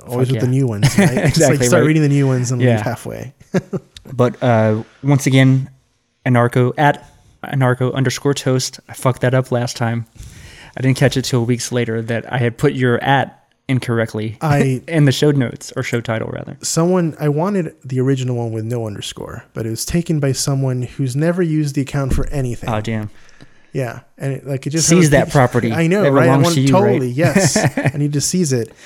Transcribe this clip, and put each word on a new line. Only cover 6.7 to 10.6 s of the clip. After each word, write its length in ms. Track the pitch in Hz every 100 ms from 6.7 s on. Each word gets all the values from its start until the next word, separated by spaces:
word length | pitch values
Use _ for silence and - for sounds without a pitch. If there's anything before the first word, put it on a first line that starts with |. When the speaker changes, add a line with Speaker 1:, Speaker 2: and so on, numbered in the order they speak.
| -
Speaker 2:
at 300 | 147 143 - _ _ -
Anarcho 500 | - 135 127 127 127
underscore 400 | 131 127 - 143
toast. 460 | 139 - 131 - - -
I 40 |
fucked 280 | - 131 -
that 140 | 127 131
up 160 | 127
last 260 | 120 123 -
time. 300 | 113 117 110 - - - - -